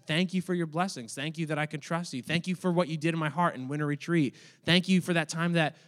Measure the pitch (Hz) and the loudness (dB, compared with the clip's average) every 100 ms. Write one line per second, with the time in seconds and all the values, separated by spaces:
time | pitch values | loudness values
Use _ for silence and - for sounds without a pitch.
0 | - 156 185 185 170 180 160 156 190 143 | -2 0 0 0 -2 -2 -2 -2 -2 -4
1 | 113 - 147 160 151 151 151 156 - 165 | -10 -8 -6 -4 -2 -2 -2 -6 -6 -4
2 | 175 131 117 165 180 180 185 170 147 160 | -4 -8 -4 -2 -2 -2 0 2 0 0
3 | 160 165 151 143 170 - 127 147 147 143 | -2 0 -2 2 0 0 -4 -2 -2 -2
4 | - 170 139 - - - - 175 175 185 | 0 2 2 -2 -14 -6 2 4 6 4
5 | 170 170 156 160 170 170 151 - | 4 2 0 -2 0 2 2 -2